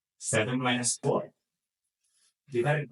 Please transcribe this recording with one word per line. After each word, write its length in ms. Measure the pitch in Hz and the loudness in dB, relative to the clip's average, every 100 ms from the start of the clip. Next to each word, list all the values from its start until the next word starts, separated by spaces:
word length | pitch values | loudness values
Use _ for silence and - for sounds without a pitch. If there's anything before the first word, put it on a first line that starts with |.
| _ - | _ -12
সেভেন 360 | - 110 117 127 127 | -2 0 0 0 0
মাইনাস 260 | 123 120 - | 0 -2 -2
ফোর 180 | 139 - - _ _ _ _ _ _ _ _ _ _ _ - | 0 0 -2 _ _ _ _ _ _ _ _ _ _ _ -6
divided 380 | 120 135 147 127 | 0 2 0 0